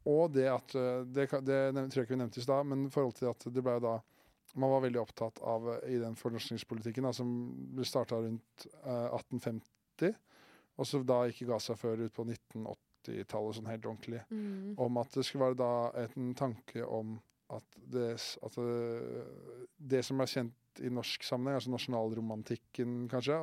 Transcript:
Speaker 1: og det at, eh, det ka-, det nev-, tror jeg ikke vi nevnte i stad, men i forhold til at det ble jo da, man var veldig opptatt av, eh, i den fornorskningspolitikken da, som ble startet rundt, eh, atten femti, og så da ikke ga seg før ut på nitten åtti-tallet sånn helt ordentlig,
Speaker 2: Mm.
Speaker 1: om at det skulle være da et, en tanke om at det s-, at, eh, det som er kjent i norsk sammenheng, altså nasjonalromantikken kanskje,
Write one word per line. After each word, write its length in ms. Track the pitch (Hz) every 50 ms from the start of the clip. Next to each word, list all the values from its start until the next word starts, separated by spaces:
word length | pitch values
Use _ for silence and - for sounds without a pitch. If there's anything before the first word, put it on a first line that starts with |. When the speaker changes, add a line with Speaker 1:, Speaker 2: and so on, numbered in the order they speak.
| -
Speaker 1:
og 260 | 151 147 156 170 170 143
det 140 | 135 131 135
at, 240 | 127 127 - - -
eh, 280 | 131 127 127 123 127 127
det 240 | 127 127 139 139 131
ka-, 140 | 147 139 135
det 140 | 135 135 135 135 135 135
nev-, 180 | 139 131 135
tror 100 | - 135
jeg 60 | 120 113
ikke 60 | 131
vi 40 | 131 123
nevnte 180 | 113 - 123
i 40 | 120 135
stad, 180 | 135 139 143
men 220 | 143 135 135 135 139
i 60 | -
forhold 220 | 147 139 123 - -
til 100 | 131 123
at 180 | 117 - - 120 123
det 100 | 127 127
ble 140 | 127 120 120
jo 80 | 120
da, 100 | 113 113 113 - _ _ _ _ _ _ _ _ - -
man 160 | 131 135 135 135
var 80 | 135
veldig 200 | 131 127 120 120 110
opptatt 340 | - - - 113 110 - - -
av, 240 | 117 113 113 117 117 117
eh, 180 | - - 131 127
i 80 | 120
den 160 | 117 113 113 -
fornorskningspolitikken 880 | - 123 117 113 - - 117 110 - - 113 113 110 120 110 127 131
da, 80 | 127 117
som 160 | - 123 123 120 120 120 123 127 131 135 131 131 131
ble 80 | 120
startet 320 | - - 135 117 - 120 113 113
rundt, 400 | 113 113 113 - _ _ - - - - -
eh, 260 | - 139 123 120 120 120 123
atten 300 | 117 - - 131 120 -
femti, 640 | 123 113 113 - _ _ _ _ _ _ - 151 185 220 - _ _ - - - - - - _ _ _ -
og 120 | 131 -
så 140 | - 139 127
da 160 | 127 127 123 123 120
ikke 220 | 113 - 123 120 117
ga 80 | 110
seg 160 | - - 113 -
før 240 | - 117 113 113 117 110
ut 100 | - -
på 80 | 117
nitten 400 | 117 117 - _ - - 113 110
åtti-tallet 960 | 107 - - _ _ _ _ - - 113 101 98 - - 107 104 110 107 113
sånn 80 | 110 107
helt 160 | 113 110 110
ordentlig, 380 | 110 110 110 - - 117 117 - -
Speaker 2:
Mm. 420 | 220 214 208 202 196 190 190 202 208 190
Speaker 1:
om 160 | 127 120 123 120
at 140 | 117 - -
det 100 | 135 127
skulle 260 | - - 139 131 127
være 100 | 127 127
da 100 | 123 120 120 120 117 117 - 123
et, 160 | 120 113 - 135
en 160 | 127 123 123
tanke 480 | - 139 127 113 - - - - 117
om 380 | 117 - 113 113 110 110 113 117 - _ _ _ _ -
at 140 | 120 113 - _ - -
det 300 | - 131 127 123 120 117 117 113
s-, 180 | - - - - -
at, 140 | 117 - -
eh, 1080 | 120 120 120 120 120 117 117 117 123 120 120 123 120 131 - - - - 120 123 123 - _ -
det 220 | 151 131 135 127 117
som 160 | - 135 135
er 80 | 131 123
kjent 540 | - 135 120 117 - _ _ _ - - 135
i 60 | 127
norsk 320 | 123 123 113 - - - -
sammenheng, 320 | - 135 123 127 139 139
altså 160 | 131 113 123
nasjonalromantikken 1400 | 127 117 - - 123 117 110 110 110 113 113 110 110 107 107 - 120 - - _ - - 123 120 120 123 123 117
kanskje, 280 | 131 127 120 139 147 165